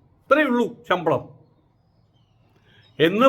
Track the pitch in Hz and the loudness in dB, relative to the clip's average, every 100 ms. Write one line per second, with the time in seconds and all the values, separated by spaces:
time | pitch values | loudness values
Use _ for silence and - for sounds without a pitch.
0 | _ _ - 277 285 240 214 - - 180 | _ _ -2 0 2 0 -2 -6 -6 -4
1 | 165 131 - - _ _ _ _ _ _ | -2 -4 -4 -18 _ _ _ _ _ _
2 | _ _ _ _ _ _ _ _ _ - | _ _ _ _ _ _ _ _ _ 0
3 | 160 202 | 0 2